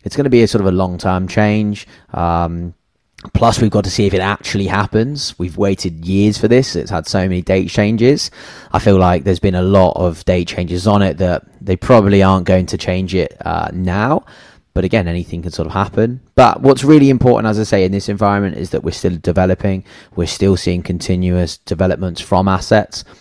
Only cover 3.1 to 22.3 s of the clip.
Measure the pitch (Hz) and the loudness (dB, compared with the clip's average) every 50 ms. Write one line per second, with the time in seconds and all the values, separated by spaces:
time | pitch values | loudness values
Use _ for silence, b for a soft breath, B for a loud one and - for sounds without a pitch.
3.1 | _ - - - - - 117 117 104 - 117 107 - 107 95 95 - - 104 98 | _ -20 -12 -6 -2 0 2 2 2 2 0 0 2 0 -2 -2 -2 -2 0 0
4.1 | 92 92 92 98 104 - - - - 101 98 92 95 101 101 - - 107 113 135 | 0 0 -2 -2 -4 -4 -6 -6 -4 -4 -4 -2 -2 -2 -2 -2 0 -2 -2 -2
5.1 | 147 143 - - - - 90 90 76 90 101 101 98 - - 92 82 80 82 87 | -4 -8 -10 -10 -8 -8 -8 -6 -4 -2 -2 -2 -2 -2 -4 -8 -8 -8 -6 -2
6.1 | 95 98 101 107 104 - - 113 117 127 135 - - 85 - - 95 85 78 - | 0 2 2 2 2 0 2 2 4 2 2 0 -4 -8 -6 -6 -6 -6 -6 -4
7.1 | - 101 92 95 92 90 85 - 95 95 90 90 - - 104 104 113 107 113 127 | -2 -2 -2 -2 -2 -4 -2 0 0 0 0 -2 -2 0 0 0 0 2 2 2
8.1 | 147 - - - B B B B B B B B - 95 - 107 98 92 92 90 | 2 2 -2 -8 B B B B B B B B -4 0 2 4 4 6 4 4
9.1 | 90 85 69 98 92 87 - 98 90 90 92 95 98 98 92 87 - - 92 87 | 2 0 0 -2 -2 0 0 -2 0 0 0 2 4 4 4 4 2 0 -2 -2
10.1 | 80 - - - 92 90 85 - - - 90 82 87 90 90 110 101 101 98 95 | -4 -4 -2 -2 0 0 -2 -4 -6 -6 -6 -6 -6 -2 0 2 2 2 2 0
11.1 | 76 80 95 90 87 - - _ _ _ - 98 92 - - - 127 113 101 101 | 0 -2 -2 -2 -2 -4 -6 _ _ _ -4 -4 -4 -2 4 4 6 6 6 6
12.1 | 101 98 95 95 95 95 87 92 95 92 90 - - 87 - - 90 92 95 90 | 4 4 6 4 4 2 2 2 2 2 2 -2 -6 -6 -4 -4 -4 -4 -4 -2
13.1 | 95 92 80 - - - - 82 82 82 80 - - 92 92 90 87 101 107 131 | -2 -2 -2 -4 -6 -10 -8 -6 -4 -4 -6 -6 -6 -6 -4 -4 -2 -2 0 0
14.1 | 151 - B B B B B B B B B _ _ - 90 92 - 113 90 85 | -2 -2 B B B B B B B B B _ _ -4 -2 0 0 0 0 -2
15.1 | 85 87 85 - - 87 80 87 - - 80 80 - 95 98 - - 120 113 117 | -4 -6 -6 -8 -10 -10 -10 -8 -8 -8 -8 -6 -4 -4 -4 -2 -2 -2 -2 -2
16.1 | 123 131 - _ _ - 127 120 - - 127 135 135 131 139 139 156 151 139 139 | -2 -8 -14 _ _ 4 4 4 4 4 2 2 2 4 4 6 6 8 8 6
17.1 | 131 120 - 127 120 107 107 110 107 107 110 - - 101 92 92 98 101 - - | 4 4 4 4 4 4 2 0 -2 -2 0 0 2 2 2 2 0 -2 -4 -4
18.1 | 101 98 107 101 101 101 101 98 - - 90 87 - - - 98 87 - - 95 | -4 0 0 0 2 0 0 -2 -4 -6 -8 -6 -6 -6 -4 -6 -6 -4 -4 -4
19.1 | 90 82 - - 85 92 92 92 92 - - 101 95 92 B B B B B B | -4 -2 -4 -2 0 2 2 2 0 0 -2 -2 -4 -4 B B B B B B
20.1 | _ - 85 85 - - 104 98 95 85 - - 87 90 85 - 90 87 - - | _ -6 -6 -4 -2 0 2 2 2 2 0 -2 -4 -2 -4 -6 -6 -6 -4 -2
21.1 | 92 90 90 90 90 90 87 80 - - _ - 92 78 95 92 - - 92 90 | -2 0 0 0 0 0 -2 -2 -6 -12 _ -8 -2 0 0 0 0 -2 -4 -6
22.1 | 85 - - - | -8 -10 -4 -2